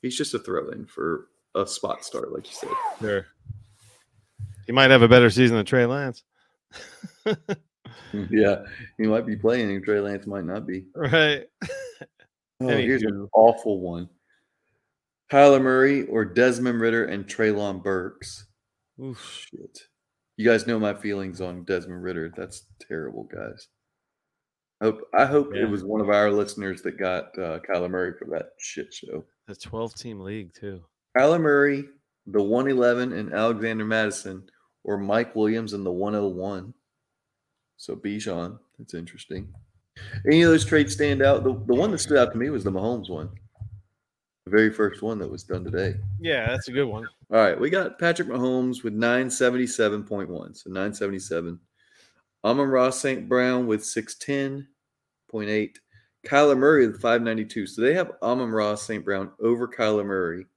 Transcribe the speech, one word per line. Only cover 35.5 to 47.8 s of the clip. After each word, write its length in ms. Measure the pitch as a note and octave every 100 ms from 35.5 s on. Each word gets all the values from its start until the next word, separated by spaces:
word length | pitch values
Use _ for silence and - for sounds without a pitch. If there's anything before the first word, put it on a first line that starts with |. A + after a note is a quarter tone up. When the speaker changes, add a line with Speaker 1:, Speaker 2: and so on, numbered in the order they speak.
| A2+ A2+
Speaker 1:
in 100 | G2+
the 80 | F#2+
one 240 | F2+ G2+ G#2+
oh 120 | G2+
one. 460 | F2+ F#2+ G2 G2 - _ _ _ _ _ _ _ _ _ _
So 160 | - -
Bijan, 600 | G2+ G#2 G#2+ F2 F2 A2+ _ _
that's 160 | - E2+
interesting. 580 | F2 - - F#2 E2 - _ _ _ - - - -
Any 160 | D#3+
of 80 | E3+
those 120 | D#3+
trades 300 | - D#3 C#3+
stand 300 | - D3 C#3
out? 200 | C3+ C#3
The, 100 | C3 A#2 G#2+
the 80 |
one 160 | B2 G3+
that 80 | F3
stood 220 | - C#3+
out 120 | B2
to 60 | A2
me 140 | C3
was 120 | C#3
the 80 | G2
Mahomes 380 | F#2+ G#2 A#2+ F#2
one. 200 | E2 D#2+ - _ _ - - _ _ _ _ _ _ -
The 60 |
very 200 | G#2 A2
first 300 | G#2+ G#2 -
one 160 | G#2+ A2
that 120 | F#2+
was 140 | F#2+
done 200 | - F#2
today. 320 | F2+ F#2 F#2+ - - -
Speaker 2:
Yeah, 280 | E3 C#3 A2+
that's 180 | B2+ -
a 40 |
good 140 | B2+ C3+
one. 220 | G#2+ A2+ _ _
Speaker 1:
All 60 | A2
right, 200 | G#2 -
we 120 | C#3+
got 260 | F3+